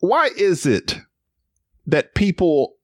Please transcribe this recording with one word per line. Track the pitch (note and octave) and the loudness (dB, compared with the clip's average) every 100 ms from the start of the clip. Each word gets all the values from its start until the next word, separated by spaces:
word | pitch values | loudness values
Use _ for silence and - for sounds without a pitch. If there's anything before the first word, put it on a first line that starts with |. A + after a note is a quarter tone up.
why | F3 C#4 D#4 - | -2 0 0 0
is | G3 E3+ D3 | 0 0 0
it | G#2 - - - _ _ _ _ _ _ _ - | 0 -2 -10 -12 _ _ _ _ _ _ _ -2
that | D3+ - | -2 -2
people | - G3+ F3 F3+ D3 C3 _ | -2 -2 0 0 0 -2 _